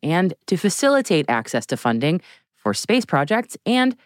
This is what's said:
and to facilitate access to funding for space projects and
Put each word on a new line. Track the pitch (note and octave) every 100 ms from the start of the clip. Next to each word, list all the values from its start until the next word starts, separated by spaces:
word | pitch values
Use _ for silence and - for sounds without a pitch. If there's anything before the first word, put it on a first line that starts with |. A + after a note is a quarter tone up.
and | D3 E3+ F#3+ - -
to | F#3
facilitate | G3+ - C#4 C#4 B3 D#3+ -
access | A#2 A#2 B2 -
to | B2+
funding | B2 A#2 C#3+ F3 - - _ _
for | G#2+ G2+
space | - B3 -
projects | C#3+ D3 A3 - - -
and | B3 B3+ A#3+